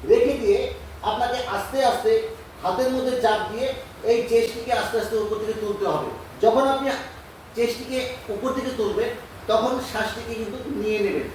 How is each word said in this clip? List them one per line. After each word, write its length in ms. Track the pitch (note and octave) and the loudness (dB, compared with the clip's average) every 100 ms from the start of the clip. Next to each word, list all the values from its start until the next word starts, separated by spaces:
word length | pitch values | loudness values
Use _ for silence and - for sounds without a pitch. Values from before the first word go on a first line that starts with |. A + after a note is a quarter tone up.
| - | 6
রেখে 240 | A4 A#4 - | 6 6 2
দিয়ে 180 | G3+ - - - - - G#3 | 2 2 2 -6 -12 -6 -4
আপনাকে 280 | A3 B3 B3+ B3 A#3+ | 0 -2 -2 -2 -4
আস্তে 220 | - C4+ B3 | -2 2 2
আস্তে 220 | G#3+ A3 A3+ - - - - | 4 4 4 2 -10 -16 -6
হাতের 280 | - - B3+ | -2 0 2
মধ্যে 200 | C4 B3+ - | 2 0 2
চাপ 160 | A3 G#3+ G#3+ | 2 2 0
দিয়ে 160 | A3 C4 C4 - - A3 | -2 -2 -4 -10 -4 2
এই 80 | A#3 - | 2 6
চেস্টটিকে 420 | A3+ A3+ A#3+ B3 A#3 | 4 4 -2 -2 0
আস্তে 160 | - A3+ | 2 0
আস্তে 120 | G#3+ A3 | 0 0
উপর 120 | G#3 G#3+ | 0 -2
দিকে 160 | G#3+ G#3+ | -2 -2
তুলতে 220 | G#3 G3+ F#3+ | -2 0 0
হবে। 160 | D3+ B2+ - - - | 0 -2 -8 -14 4
যখন 200 | A3 A#3 C4+ | 6 6 4
আপনি 140 | C4+ C#4 C4+ - - - - - A3+ | 2 0 -2 -6 -14 -18 -20 -12 -2
চেস্টটিকে 420 | A#3 A#3+ C4 C4 B3+ - - | -2 -2 -4 -4 -4 -8 -8
উপর 140 | G3+ C4 C4 | -4 -2 -2
দিকে 160 | B3+ B3+ | -4 -2
তুলবেন, 300 | G3+ F3+ A#3 A#3+ - - - | 0 0 -2 -4 -12 -12 0
তখন 220 | A3 A#3+ C4 - | 2 2 0 -4
শ্বাসটিকে 440 | - - A#3 A3+ A3+ | -4 -4 -4 -8 -6
কিন্তু 180 | G#3+ C4 - - | -6 -6 -6 -4
নিয়ে 180 | G#3+ G#3+ G3+ | 0 2 2
নেবেন। 220 | D3 - | 0 -4